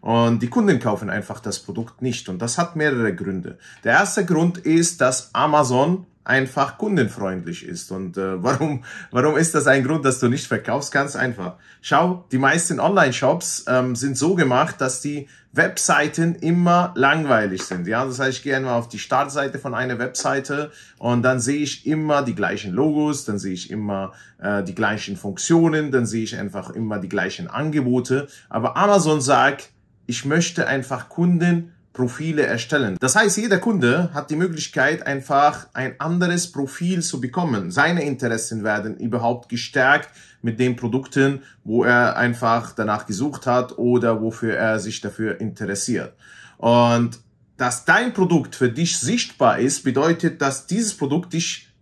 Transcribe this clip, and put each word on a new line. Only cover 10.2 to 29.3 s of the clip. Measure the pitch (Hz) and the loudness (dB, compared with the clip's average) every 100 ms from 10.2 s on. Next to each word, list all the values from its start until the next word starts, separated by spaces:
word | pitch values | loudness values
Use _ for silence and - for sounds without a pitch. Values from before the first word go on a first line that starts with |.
| 120 | 0
nicht | 127 - | 0 -2
verkaufst? | 110 - 127 143 | -4 -2 -4 -2
Ganz | 139 143 - | -2 -2 -2
einfach. | 123 113 90 - - - | -4 -4 -8 -10 -20 -16
Schau, | - 143 175 180 - | 0 2 2 -2 -4
die | 131 | 2
meisten | 135 165 - 147 | 2 2 0 0
Online-Shops, | 160 202 139 117 131 175 - - - | 2 4 2 2 0 0 -2 -6 0
ähm, | 127 127 120 | 0 0 -2
sind | 139 131 | -4 0
so | 156 185 | 0 2
gemacht, | 135 123 165 - | 4 2 0 -2
dass | 135 - | -4 -4
die | - 147 139 - _ | -6 -8 -12 -20 _
Webseiten | - 180 185 - 147 151 160 165 170 | 0 0 0 2 2 2 0 0 0
immer | 160 175 175 175 180 - | 0 2 4 4 2 2
langweilig | 139 156 151 117 104 95 | 2 2 4 2 2 -4
sind. | - 90 87 | -6 -6 -2
Ja, | 113 131 | -2 -2
das | 123 | -2
heißt, | 135 131 | -2 -2
ich | |
gehe | 139 135 | -2 -2
einmal | 131 120 | 0 -2
auf | 117 | -4
die | 104 | -12
Startseite | - 131 139 143 139 127 | -2 0 0 -2 -4 -6
von | 139 | -8
einer | 113 127 117 | -6 -4 -4
Webseite | 127 - 143 139 135 143 147 - - _ | -4 -4 -2 -2 -4 -6 -6 -12 -20 _
und | 120 123 | 0 2
dann | 127 131 | 2 2
sehe | 117 143 | 0 -2
ich | 143 - - | -2 -6 -2
immer | 156 151 143 | -2 2 0
die | 127 95 | 0 -2
gleichen | 92 101 104 | -2 -2 -4
Logos, | 92 156 151 151 143 - | 0 0 2 0 -2 -4
dann | 104 | -6
sehe | 95 | -4
ich | 92 - | -8 -8
immer, | 101 104 98 95 - - _ | -8 -4 -6 -6 -12 -20 _
äh, | 101 104 | -4 -2
die | 95 92 | -4 -2
gleichen | 107 104 - 101 | -2 -2 -8 -8
Funktionen, | 101 92 - 165 165 156 151 | -10 -8 2 4 4 2 0
dann | 131 113 | 0 0
sehe | 113 | -2
ich | 107 95 | -4 -6
einfach | 101 98 90 | -8 -8 -10
immer | - 113 104 | -8 -6 -6
die | 90 | -4
gleichen | 98 92 - 85 | -2 -4 -6 -10
Angebote. | - 156 151 123 123 123 131 143 - _ | -6 -2 -2 0 0 0 -2 -2 -16 _
Aber | 113 120 - | -4 -2 2
Amazon | 202 202 156 151 | 4 4 4 2
sagt, | 131 | 4